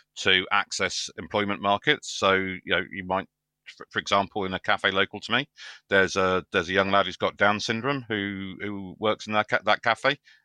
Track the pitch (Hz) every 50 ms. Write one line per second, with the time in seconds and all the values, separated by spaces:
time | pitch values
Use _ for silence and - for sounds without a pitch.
0 | _ _ _ - - 101 95 92 92 - - 101 92 - - - 101 90 - -
1 | - - - - 92 80 - 107 104 101 101 - 98 98 101 101 - - 151 -
2 | - - - - - 98 95 95 95 95 92 90 _ - 92 87 95 - - 98
3 | 92 90 92 95 95 - _ _ _ _ _ _ _ - - _ - _ - 110
4 | - - 101 98 98 92 _ 110 98 92 95 92 - - 104 95 - 101 95 95
5 | 98 - - 104 - - 110 123 143 - _ - - - - - _ _ 98 98
6 | 95 87 - 98 95 92 92 92 80 _ - 98 85 82 92 98 98 95 98 101
7 | 95 92 90 - - 92 - - 101 101 104 104 - - 117 113 110 135 143 139
8 | 123 104 113 104 98 101 101 95 98 95 92 - - 104 104 98 98 92 82 _
9 | 101 107 107 - - 107 107 107 107 - - 110 95 101 107 - - 120 113 -
10 | - 131 143 - _ - - _ _